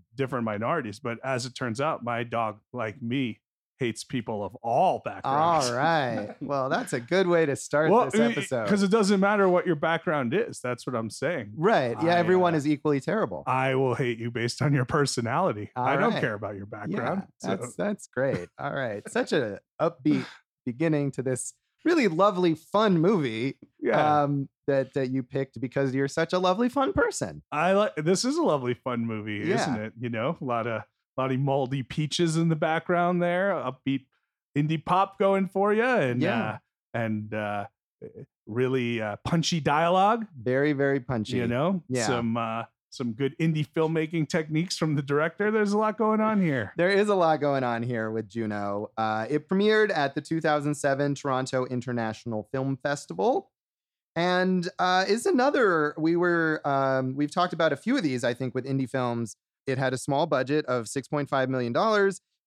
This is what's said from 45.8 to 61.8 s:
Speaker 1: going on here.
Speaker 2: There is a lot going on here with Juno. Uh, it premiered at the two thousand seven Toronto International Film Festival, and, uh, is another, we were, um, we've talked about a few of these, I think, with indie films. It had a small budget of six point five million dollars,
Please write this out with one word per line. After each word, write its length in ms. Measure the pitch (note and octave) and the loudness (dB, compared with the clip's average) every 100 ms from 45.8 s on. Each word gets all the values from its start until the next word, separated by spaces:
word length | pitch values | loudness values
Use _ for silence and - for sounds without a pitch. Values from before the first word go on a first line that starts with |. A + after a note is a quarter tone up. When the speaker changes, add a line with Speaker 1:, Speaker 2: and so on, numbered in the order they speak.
| G#3+ G#3+ | 0 2
Speaker 1:
going 240 | G#3+ G#3+ | 2 2
on 200 | G#3+ G#3 | 2 2
here. 320 | E3+ C3+ G2+ - | 2 0 -2 2
Speaker 2:
There 120 | F3 | 4
is 200 | G3 G#3 | 4 4
a 60 | F#3+ | 4
lot 260 | E3 D3+ | 4 4
going 220 | C#3+ C#3 | 2 2
on 200 | B2 A#2 | 0 0
here 260 | A#2+ A#2 A2 | -2 -2 -2
with 200 | A2 G#2+ | -4 -6
Juno. 640 | A2+ A2 G#2 G2+ G2+ G#2 - | -4 -4 -4 -4 -4 -6 -4
Uh, 300 | A2 A2 A2+ | -2 -2 -2
it 200 | D3 - | -2 0
premiered 420 | F#3+ G#3+ G#3+ G#3+ | 2 4 4 4
at 220 | E3+ C#3 D3+ | 2 -2 -2
the 60 | |
two 180 | - D#3+ | -4 0
thousand 360 | D#3 D3+ C#3+ C#3+ | 2 2 0 0
seven 380 | C#3+ C3+ C#3+ | 0 2 0
Toronto 520 | C#3 C#3+ B2+ C3 C3 B2+ | -2 -2 -2 0 -2 -2
International 800 | B2 B2+ A#2+ A2 A2 A#2+ A2 - | -4 -4 -4 -4 -6 -6 -8 -6
Film 240 | C3+ C3+ C3+ | -4 -4 -2
Festival, 720 | D3 C#3+ - F3 G#3+ D4+ - _ _ _ _ _ _ E3 | -2 -4 -6 -2 0 0 -4 _ _ _ _ _ _ -2
and, 540 | F3 F3+ F#3 F#3 F3 - | 0 2 2 0 -2 -2
uh, 240 | F#3 F#3 F#3+ | 2 2 2
is 160 | A3+ G4 | 0 2
another, 680 | C4+ C4+ D4 G#3 D#3+ D3 - | 2 4 4 4 4 0 0
we 180 | D#3+ E3+ | 0 2
were, 460 | F3 E3+ D#3+ D#3 | 2 2 2 0
um, 520 | D3 C#3 C3+ C3 C3 C3+ | 0 0 2 0 0 -2
we've 160 | D3 | -2
talked 200 | F3+ F3+ | 0 0
about 220 | E3+ D#3+ | 2 0
a 20 | C#3+ | 0
few 200 | A3 C#4 | 0 0
of 60 | |
these, 200 | D#3 B2+ | 0 0
I 100 | A#2+ | -2
think, 220 | B2 B2+ B2 | -2 -4 -4
with 100 | C3 | -2
indie 240 | C3+ B2+ | -2 -2
films. 460 | C3 B2 A#2 A2 - _ _ - | -2 -2 -2 -4 -10 _ _ -4
It 100 | C3 | -2
had 160 | C3 | 0
a 40 | B2+ | -2
small 280 | - C#3 D#3+ | 0 0 2
budget 380 | C3+ C3 D3+ C#3 | 2 2 0 0
of 200 | B2 A2 | -2 -2
six 200 | C#3 - | -8 -4
point 180 | D3 C#3 | -4 0
five 220 | C3+ C3 | 0 0
million 240 | C3 A#2+ | 0 0
dollars, 480 | C3+ | 0